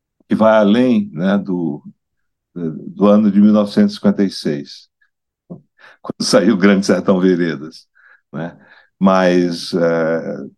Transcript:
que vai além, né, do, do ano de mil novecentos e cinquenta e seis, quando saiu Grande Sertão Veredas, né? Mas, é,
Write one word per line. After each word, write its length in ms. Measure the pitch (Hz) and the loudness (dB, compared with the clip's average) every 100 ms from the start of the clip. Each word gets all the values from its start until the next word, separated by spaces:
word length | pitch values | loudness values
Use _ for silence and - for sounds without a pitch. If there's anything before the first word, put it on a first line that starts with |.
| _ _ - | _ _ -6
que 60 | |
vai 220 | 104 110 110 | 0 4 4
além, 540 | 101 117 127 110 101 | 4 2 2 0 -4
né, 260 | 76 95 101 | -4 -2 -2
do, 440 | 98 90 80 73 - - _ _ _ _ _ | -4 -4 -6 -8 -14 -20 _ _ _ _ _
do 520 | 87 82 73 - 87 101 | -10 -10 -10 -12 0 4
ano 240 | 104 107 | 4 4
de 80 | 98 | 4
mil 120 | 104 | 4
novecentos 420 | 107 101 107 101 | 4 2 2 0
e 20 | - | 0
cinquenta 260 | 104 101 | -2 0
e 80 | 98 | -2
seis, 580 | - 87 73 71 - _ _ _ _ _ _ - - _ _ - _ | -4 -6 -6 -8 -18 _ _ _ _ _ _ -20 -20 _ _ -20 _
quando 200 | - - | -12 -8
saiu 340 | - 120 92 101 | -2 0 2 2
Grande 280 | 101 98 101 | 2 2 0
Sertão 320 | 92 98 95 | 0 0 0
Veredas, 720 | 92 87 85 71 76 - _ _ _ _ _ | 2 0 -2 -6 -12 -20 _ _ _ _ _
né? 280 | 71 85 - _ _ _ - | -12 -12 -14 _ _ _ -2
Mas, 720 | 95 95 90 90 87 85 - | 2 4 2 2 0 -4 -6
é, 600 | 90 85 82 80 82 - 71 69 | -2 0 0 -2 -4 -6 -12 -14